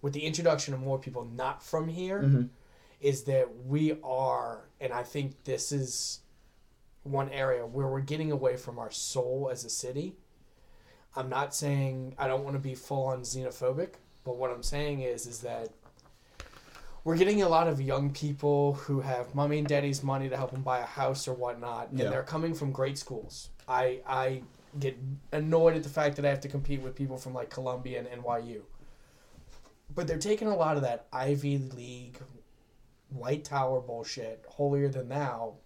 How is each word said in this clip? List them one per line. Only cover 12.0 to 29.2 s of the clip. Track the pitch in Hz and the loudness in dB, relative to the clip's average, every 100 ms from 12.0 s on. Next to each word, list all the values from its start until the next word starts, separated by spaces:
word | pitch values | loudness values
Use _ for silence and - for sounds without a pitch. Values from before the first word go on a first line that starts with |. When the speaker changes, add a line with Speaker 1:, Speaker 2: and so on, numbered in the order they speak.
| 131 127 | -8 -4
Speaker 1:
I | 135 | 0
don't | 135 | 0
wanna | 139 139 | 0 -4
be | 135 | -4
full | 127 - 139 131 | -8 -4 -2 0
on | 127 | -2
xenophobic, | 120 131 127 - 131 135 185 - - - | -4 -4 -6 0 0 0 -4 -6 -20 -12
but | - 123 | -8 -2
what | 127 | -2
I'm | 123 | -2
saying | 120 143 147 139 | -2 0 0 0
is, | 127 117 120 | -2 -2 -6
is | 113 | -8
that | 123 117 113 - - - - - _ - - - - - - - | -6 -6 -8 -12 -20 -20 -20 -20 _ -16 -16 -16 -20 -16 -12 -6
we're | 156 165 | 0 6
getting | 185 208 | 8 8
a | 185 | 6
lot | 165 170 | 6 6
of | 143 | 2
young | 135 135 143 | 2 2 2
people | 139 151 143 147 143 143 | 0 -4 0 4 4 4
who | 139 - 139 | 2 0 0
have | 139 127 123 | 0 -2 -2
mommy | 139 147 151 | 0 2 2
and | 147 | 4
daddy's | 143 143 139 | 2 2 0
money | 139 135 135 | 0 0 -2
to | 131 | -2
help | 131 | -2
them | 131 | -2
buy | 131 127 | 0 0
a | 117 | -2
house | - 131 135 - | 0 0 0 -4
or | |
whatnot, | 127 123 117 120 117 117 | -2 -4 -4 -6 -6 -4
and | 131 | 0
Speaker 2:
Yeah. | - | 0
Speaker 1:
they're | 131 | 0
coming | 131 156 165 | -2 -2 -2
from | 160 143 | -2 -2
great | 131 135 139 | 0 -2 -2
schools. | - 117 - - - - - | -8 -10 -10 -14 -14 -14 -2
I, | 127 127 127 - | 2 2 0 -2
I | 131 131 131 123 - - 147 | 0 0 -2 -8 -20 -12 -2
get | 139 127 131 139 - | -2 -2 -6 -8 -4
annoyed | 156 156 165 165 160 | -2 4 8 8 6
at | |
the | 156 | 0
fact | 160 147 143 | 2 2 2
that | 143 | 2
I | |
have | 139 | 2
to | 143 | -2
compete | 139 139 139 | -2 0 0
with | 131 | -2
people | 127 135 131 | -4 -4 -4
from, | 135 | -8
like, | 127 117 | -8 -6
Columbia | - 127 123 127 123 | -4 -4 -4 -4 -6
and | 120 | -6
N | 120 | -6
Y | 120 117 | -2 -2
U. | 117 110 101 - - - - - | -2 -10 -12 -18 -18 -20 -20 -20